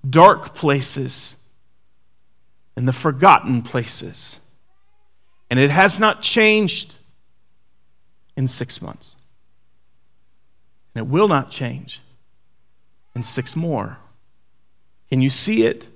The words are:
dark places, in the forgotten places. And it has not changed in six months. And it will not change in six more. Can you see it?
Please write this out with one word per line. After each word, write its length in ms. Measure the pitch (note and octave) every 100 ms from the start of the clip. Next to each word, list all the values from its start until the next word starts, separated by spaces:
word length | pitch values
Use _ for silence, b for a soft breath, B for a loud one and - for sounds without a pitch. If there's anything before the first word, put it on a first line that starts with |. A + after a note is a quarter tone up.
| C3+
dark 440 | D#3 F#3+ G3+ -
places, 800 | - D#3 C#3 C3 C#3 C3 - - - - - - - - - - - - - - - - -
in 100 | B2
the 60 |
forgotten 720 | B2+ D#3+ C3+ F#3 C#3+ - B2
places. 760 | A#2 B2+ - - F2 - - - - - - - - - - - - - -
And 120 | B2
it 100 | C#3
has 300 | D#3 F#3+ F#3
not 220 | A3 -
changed 760 | - A#3 G#3+ G#3+ G3+ - - - - - - - - - - - - - - - - -
in 120 | C3
six 340 | - A#2+ -
months. 320 | D2 - - - - - - - - - - - - - - - - - - - -
And 140 | A2+ A2+
it 20 |
will 200 | D#3 G#3
not 220 | D3 -
change 480 | - B2 B2+ - - - - - - - - - - - - -
in 80 | A#2+
six 320 | - - B2+
more. 440 | D#3+ E3 C3 G#2+ B2 - - - - - - - - - - -
Can 120 | C3
you 100 | C3
see 340 | C3 - A3
it? 220 | G#3+ - -